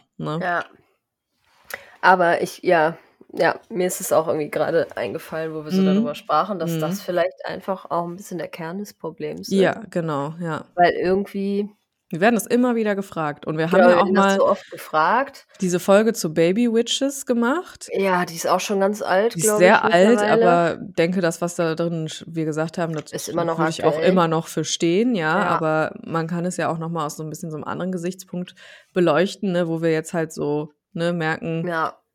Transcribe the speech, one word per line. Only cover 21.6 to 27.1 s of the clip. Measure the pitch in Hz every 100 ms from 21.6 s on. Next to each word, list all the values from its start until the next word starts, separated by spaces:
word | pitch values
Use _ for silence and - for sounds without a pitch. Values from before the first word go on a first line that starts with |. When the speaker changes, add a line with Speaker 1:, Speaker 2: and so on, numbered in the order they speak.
| 165 160
Speaker 1:
drin | 170 165 156
sch-, | - -
wir | 165 160
gesagt | 156 160 185
haben, | 165 156
das | -
Speaker 2:
Ist | 165 -
immer | 170 170
noch | 165
Speaker 1:
würde | 160
ich | 160 160
auch | -
Speaker 2:
aktuell. |
Speaker 1:
immer | 175 185 165
noch | 160 -
für | - 156
stehen, | - 170 180 247 220
ja, | 156 175
Speaker 2:
Ja. | 180
Speaker 1:
aber | 165 160 156 151 -
man | - 165 160
kann | 175 180
es | 180
ja | 147
auch | 165
noch | 165
mal | 165
aus | 151